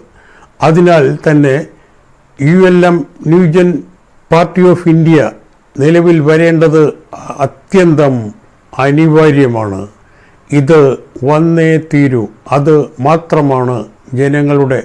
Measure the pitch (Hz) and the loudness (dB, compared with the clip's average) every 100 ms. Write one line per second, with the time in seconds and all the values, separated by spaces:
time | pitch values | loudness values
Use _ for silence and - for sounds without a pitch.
0 | - _ _ _ - - 147 160 175 165 | -16 _ _ _ -20 -4 0 2 2 2
1 | 135 147 165 147 143 139 165 - _ _ | 0 -2 0 0 2 -2 -6 -18 _ _
2 | _ _ _ - 139 185 185 180 175 170 | _ _ _ -6 0 2 2 2 2 0
3 | - - 151 175 175 180 180 151 - _ | -4 -8 -2 0 2 0 0 -2 -8 _
4 | _ _ - 160 175 185 180 175 175 165 | _ _ -2 0 0 0 2 2 0 0
5 | 160 156 110 - _ _ _ - 147 170 | 2 2 0 -6 _ _ _ -4 0 2
6 | 170 165 147 160 170 165 160 156 151 - | 2 0 2 2 2 2 2 2 0 -2
7 | _ - - 139 139 - - 196 175 151 | _ -20 -16 -6 -8 -8 -4 0 2 2
8 | 143 123 107 - _ _ _ - 135 147 | 0 -2 -6 -14 _ _ _ -6 -2 0
9 | 160 156 156 143 131 113 107 95 101 _ | 2 2 2 2 0 -2 -6 -8 -12 _
10 | _ _ _ _ - 143 135 156 135 117 | _ _ _ _ -6 -2 2 2 2 0
11 | - - 127 151 165 165 160 160 160 147 | -8 -8 -4 -2 0 0 0 -2 -2 -2
12 | 139 123 104 - - 135 143 151 123 - | 0 -2 -6 -12 -6 -4 0 0 -2 -4
13 | 131 165 165 160 143 131 127 120 107 _ | -2 -2 -2 -2 -2 -2 -4 -6 -10 _
14 | - 123 139 147 143 143 135 123 | -10 -4 -2 -2 -2 -2 -2 -4